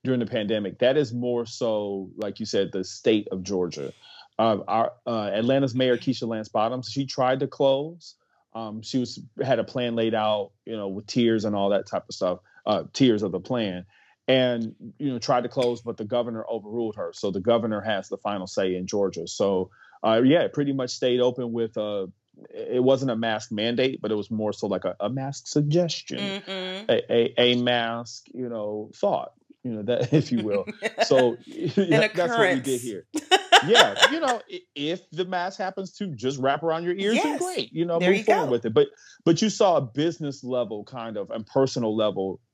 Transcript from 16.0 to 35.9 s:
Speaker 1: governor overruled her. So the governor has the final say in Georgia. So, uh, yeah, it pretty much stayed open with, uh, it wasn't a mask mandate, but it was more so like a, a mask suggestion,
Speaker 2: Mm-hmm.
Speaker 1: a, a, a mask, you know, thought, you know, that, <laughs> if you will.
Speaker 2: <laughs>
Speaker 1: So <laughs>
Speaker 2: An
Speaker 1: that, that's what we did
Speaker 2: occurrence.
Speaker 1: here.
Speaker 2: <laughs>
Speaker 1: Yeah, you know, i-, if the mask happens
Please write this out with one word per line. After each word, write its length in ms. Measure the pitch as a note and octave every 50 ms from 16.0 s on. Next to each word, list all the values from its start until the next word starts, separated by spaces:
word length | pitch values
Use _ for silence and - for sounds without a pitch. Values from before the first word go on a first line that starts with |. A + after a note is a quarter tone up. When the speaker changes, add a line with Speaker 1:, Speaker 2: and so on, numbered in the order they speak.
| G#2+
Speaker 1:
governor 400 | G#2 B2 A#2+ A#2 A#2+ A2+ A2+ A2 -
overruled 460 | A#2 A2 G2 G#2 A2 A#2+ A#2 A2 G#2
her. 160 | G#2 F#2 E2+ -
So 160 | - - G2+
the 100 | F2+ G2
governor 400 | F2+ A#2 A#2 A2+ A2 A2+ G#2+ G2+
has 300 | F#2+ A2 G#2+ F#2+ F#2+ -
the 80 | G2 -
final 280 | _ G#2 G#2 F#2+ F2+
say 280 | - - - G2 F#2+ F#2
in 100 | F2+ F#2
Georgia. 400 | F#2+ - G2+ G2 F#2+ F2+ E2+ E2
So, 440 | F2 - - G#2 G2 G2 F#2 F#2 - _ _ - - - _
uh, 200 | - A2 A2+ A2+ C3
yeah, 160 | C3 D#3 F3
it 120 | B2+ G2 -
pretty 180 | D3+ D3 C#3
much 180 | C3+ C3+ B2+ B2
stayed 280 | - - C3+ B2+ B2 B2
open 320 | B2 B2 A2+ C3 B2 A#2
with, 240 | A2+ A#2 A2+ G#2+ _
uh, 300 | A2 G#2+ G#2 G#2 G2+ F#2+ F#2 - _ _ _ _ - - - -
it 280 | - - - A#2+ B2+
wasn't 280 | B2+ C3 C3+ B2 C3+ C3
a 60 | A#2
mask 360 | A2 A#2 A2+ G#2+ G#2+ - -
mandate, 480 | A2+ G#2 A2 A#2 A#2+ A#2 B2+ C3 C3 -
but 100 | - G#2
it 40 | G#2+
was 160 | G#2 G2+ -
more 220 | A2+ G#2+ G#2+ G#2+ G2+
so 120 | - -
like 180 | G2+ G2 F2+ -
a, 100 | F#2+ F2 _
a 100 | G2+ G#2+
mask 360 | B2+ C3+ C3+ C#3 C#3+ - -
suggestion, 920 | - - D3+ D3 D3 D3+ F3 F3+ D#3+ - - - - - - G3+ G3 F#3+ G3+ -
Speaker 2:
Mm-hmm. 440 | F#3 F#3+ F#3+ F#3 F#3 F#3 F#3+ G#3+ A3+
Speaker 1:
a, 220 | A#2+ G#2+ - -
a, 220 | - A#2 A#2 - - -
a 160 | B2 B2 B2 B2
mask, 640 | A#2+ B2 B2 A#2+ A#2 A2+ A#2 A#2 A#2+ A#2 - - _ -
you 160 | - B2 B2+ A#2+
know, 420 | A#2 A2 G#2 G#2 G#2+ G#2+ G#2+ G#2+ -
thought, 380 | - - G3+ D#3 C#2+ B1+ - _ _ _ _ - _ -
you 80 | B2+
know, 100 | A2+ G#2+
that, 300 | G2+ A2 A#2+ - B2 B2
<laughs> 0 | D3
if 180 | D#3 - -
you 100 | B2+ A2+ G#2+
will. 200 | G#2+ G2+ G2+ F#2 - - - -
Speaker 2:
<laughs> 180 | G#3+ - - -
Speaker 1:
So 320 | - C#3+ C3 B2+ A#2+ A#2 -
<laughs> 40 | - - - - - D#3 -
Speaker 2:
An 140 | G3+ G3 E3+
Speaker 1:
that, 240 | D#3 - F3 F3+ D#3+
that's 160 | E3+ F3 -
what 240 | A#3+ A#3 G#3+ F#3 -
we 60 | C3
did 200 | A#2+ C3+ C3 A#2+
Speaker 2:
occurrence. 20 |
Speaker 1:
here. 240 | A#2 B2 G2+ F2 - _
Speaker 2:
<laughs> 20 | - D4+ - - F#4 F#4 - - F4 A#4 -
Speaker 1:
Yeah, 440 | - A4+ G#4 - A3 G3 - - -
you 100 | C#4+ E4
know, 200 | D#4+ C4+ A#3+ G#3 - -
i-, 100 | F#3 F3+ _ _ _
if 280 | C#3+ C#3+ D3+ F3 F3+ - _
the 160 | D#3+ D#3+ F#3
mask 320 | F3+ F#3 F3 F3 F#3+ F#3 -
happens 340 | F#3+ F#3+ F#3+ G3 G3 F3